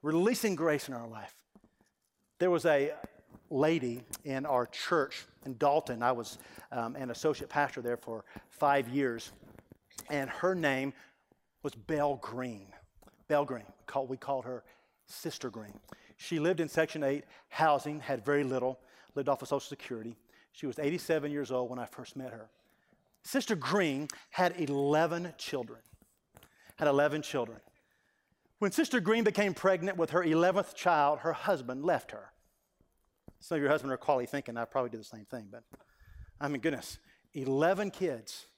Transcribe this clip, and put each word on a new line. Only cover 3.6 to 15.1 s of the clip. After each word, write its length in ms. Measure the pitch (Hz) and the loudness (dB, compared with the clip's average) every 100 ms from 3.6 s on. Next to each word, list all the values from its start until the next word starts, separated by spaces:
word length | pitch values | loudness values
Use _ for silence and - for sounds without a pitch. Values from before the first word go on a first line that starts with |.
| 156 165 127 120 - - | 4 4 0 -4 -10 -12
in 220 | 151 135 143 | -6 -6 0
our 200 | 127 120 | 0 0
church 600 | - - 170 139 - - _ | -4 0 2 0 -4 -16 _
in 120 | 135 120 | -12 0
Dalton. 440 | 147 147 151 117 | 4 4 0 0
I 100 | 120 | 0
was, 260 | 123 113 - - - - | 0 -4 -12 -18 -20 -10
um, 260 | 127 117 143 | -6 -6 -6
an 140 | 131 | -8
associate 380 | 120 160 143 143 | -2 0 0 -2
pastor 320 | - 143 - | -2 -2 -2
there 140 | 120 120 | -6 -6
for 280 | - 113 - - - | -6 -10 -10 -18 -18
five 400 | - 143 139 117 | 0 4 4 2
years. 440 | 135 135 117 - - - - _ - _ - - | 0 0 -2 -10 -18 -20 -20 _ -20 _ -18 -6
And 220 | 147 135 | -4 -4
her 240 | - 180 | 0 0
name 400 | 185 156 135 135 - - _ _ _ _ _ | 2 2 2 -2 -6 -20 _ _ _ _ _
was 120 | 143 | -10
Belle 420 | 113 104 156 143 139 | -10 -4 0 2 0
Green. 560 | - 117 127 107 95 - _ _ - _ _ | -6 -6 -6 -8 -14 -20 _ _ -20 _ _
Belle 180 | 147 | 2
Green. 200 | 143 123 107 | 2 -4 -10
We 180 | - - | -20 -6
call-, 200 | 139 135 | -4 -4
we 100 | 131 | -6
called 280 | - 139 | -4 -4
her 200 | 123 123 - _ _ _ | -4 -10 -12 _ _ _
Sister 440 | _ | _